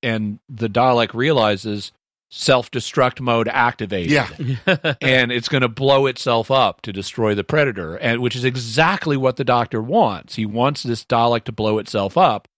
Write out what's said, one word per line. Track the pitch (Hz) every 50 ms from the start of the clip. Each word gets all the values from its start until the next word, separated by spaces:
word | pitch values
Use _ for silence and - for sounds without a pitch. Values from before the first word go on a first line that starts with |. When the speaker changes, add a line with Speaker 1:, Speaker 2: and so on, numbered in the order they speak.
Speaker 1:
and | - 120 113 110 107 104 104 - _ _
the | 135 107 113 113
Dalek | 98 120 123 131 127 120 113 104 -
realizes | 113 123 151 160 135 110 107 104 98 - 110 104 104 98 - _ _ _ _ _ _ _ _
self-destruct | - - - - 135 127 117 - - 123 - - - - 131 127 - -
mode | 131 123 117 117 113 113
activated. | 117 135 120 120 120 - 117 98 104 95 87 107
Speaker 2:
Yeah. | 147 143 120 - - - - 120 135 120 - - 185 - _ 160 139
Speaker 3:
<laughs> | -
Speaker 1:
And | - 139 131 127 123 120
it's | 123 120 113 -
gonna | 151 139 127 120
blow | 110 107 135 135 139 135 139
itself | 135 127 127 - 131 120 117 113 -
up | 135 135 123 113 101 _ -
to | - 98
destroy | 98 98 - - - 113 107 104
the | 101 95
Predator, | - - 151 147 139 113 95 87 80 82 -
and, | - 117 117 120
which | 123 123 117
is | 127 123
exactly | 131 123 131 120 113 110 123 160 165 190 - - 160 143 135
what | 131 131 123
the | - -
Doctor | 123 123 120 120 - - 117
wants. | 110 120 165 226 208 120 98 85 - - -
He | - 110
wants | 104 104 117 120 139 147 - -
this | 123 117 110 -
Dalek | _ - 117 117 120 120 117 -
to | -
blow | 110 - 107 107 107 107
itself | 104 - - 110 98 98 - -
up. | 185 156 110 104 _ _ _